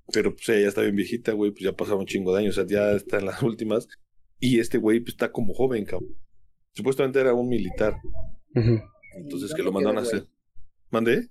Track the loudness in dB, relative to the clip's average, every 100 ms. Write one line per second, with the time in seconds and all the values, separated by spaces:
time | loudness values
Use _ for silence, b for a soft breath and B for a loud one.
0 | -4 0 0 -2 0 2 2 2 0 0
1 | -2 -4 -2 0 -2 0 -4 -2 -2 -2
2 | -2 -4 0 0 0 0 0 2 2 0
3 | 0 -2 -2 -2 -2 -2 -2 -2 -4 -18
4 | _ _ _ _ 2 2 2 2 4 2
5 | 0 -4 -4 0 0 2 0 0 -4 -6
6 | -6 -10 -12 -18 -20 _ _ -6 -2 0
7 | 0 2 4 2 2 -2 -2 0 0 0
8 | -2 0 0 -4 -4 2 4 2 -2 _
9 | -20 -18 -10 -8 -6 -4 -2 0 0 0
10 | 0 -4 -6 _ _ -14 -14 _ _ 0
11 | 2 2 0